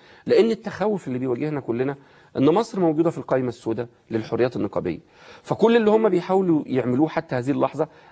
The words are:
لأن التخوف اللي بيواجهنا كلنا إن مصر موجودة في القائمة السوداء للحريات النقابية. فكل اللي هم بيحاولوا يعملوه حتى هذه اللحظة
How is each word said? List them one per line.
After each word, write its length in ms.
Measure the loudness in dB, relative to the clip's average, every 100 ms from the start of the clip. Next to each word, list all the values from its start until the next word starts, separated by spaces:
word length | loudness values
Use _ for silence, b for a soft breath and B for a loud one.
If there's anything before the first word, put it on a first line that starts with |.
| b b 2
لأن 240 | 4 4
التخوف 580 | 0 -6 -4 -2 -2 -4
اللي 100 | -6
بيواجهنا 420 | -4 -4 -4 -4
كلنا 360 | -4 -2 -4 -6 b b b 0
إن 80 |
مصر 360 | 4 4 0 0
موجودة 300 | 0 4 2
في 80 | 2
القائمة 300 | -2 -2 -2
السوداء 400 | -4 -4 -4 -6 b -6
للحريات 460 | -6 -2 -2 0 -2
النقابية. 420 | -4 -4 -4 -6 -12 B B B
فكل 340 | -6 2 4 4
اللي 140 | 4
هم 180 | 4 2
بيحاولوا 540 | 0 0 0 2 0 0
يعملوه 420 | -2 0 0 0
حتى 280 | -2 -4 -4
هذه 140 | -2
اللحظة 380 | -2 -2 -2 -6 b b